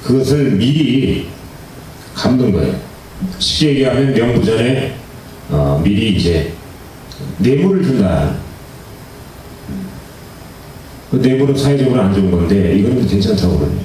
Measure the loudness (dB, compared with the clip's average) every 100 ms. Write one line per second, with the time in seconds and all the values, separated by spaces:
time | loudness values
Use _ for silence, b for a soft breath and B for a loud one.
0 | 2 2 4 2 2 2 2 2 2 2
1 | 2 -2 -4 -12 -16 -18 -18 -18 -18 -18
2 | -14 -2 2 2 4 2 0 -2 -8 -18
3 | -18 -8 -8 -4 -4 2 2 4 2 2
4 | 2 2 2 2 2 2 2 0 -2 -8
5 | -16 -18 -18 -18 -4 0 2 2 2 2
6 | 2 2 2 2 -2 -8 -16 -20 -20 -20
7 | -18 -14 -12 0 2 4 4 2 2 2
8 | 2 2 0 -2 -10 -16 -18 -18 -18 -18
9 | -18 -18 -18 -18 -18 -18 -10 -10 -10 -12
10 | -16 -18 -18 -18 -18 -18 -18 -18 -18 -18
11 | -2 2 4 4 2 2 2 2 4 4
12 | 4 4 4 2 2 2 4 4 4 2
13 | 2 2 2 2 2 2 0 -2